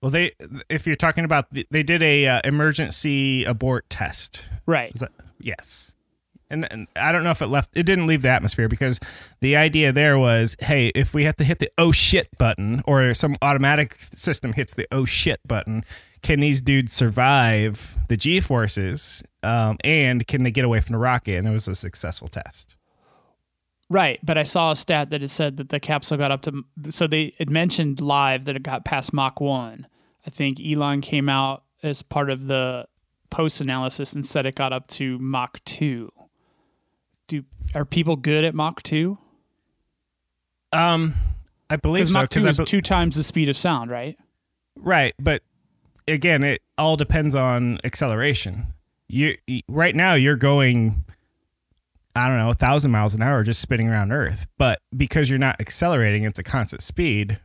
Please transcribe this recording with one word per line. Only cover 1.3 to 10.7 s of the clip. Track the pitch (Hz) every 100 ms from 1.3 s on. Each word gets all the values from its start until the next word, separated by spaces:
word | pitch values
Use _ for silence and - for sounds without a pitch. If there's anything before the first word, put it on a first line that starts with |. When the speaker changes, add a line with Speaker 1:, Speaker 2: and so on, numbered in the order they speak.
| 151 131
Speaker 1:
the, | 139 -
they | 156
did | 151 170
a, | 160 143 139
uh, | 123
emergency | - 147 156 151 160 - 151 139 135 131 -
abort | 117 131 127 -
test. | - - - - - - - -
Speaker 2:
Right. | 160 120
Speaker 1:
Is | 117
that, | 123 _ - _
yes. | 110 98 - - - - _ _ _ _ _
And, | 151 160
and | 110 - -
I | 135
don't | 170
know | 170
if | 165
it | 117
left, | 131 - -
it |
didn't | 170 190 165
leave | 156
the | 127
atmosphere, | 127 107 - 110
because | 113 135 123 - - - _
the | 131 147
idea | 160 156 147
there | 131 151 139
was, | 127 113 113 -
hey, | -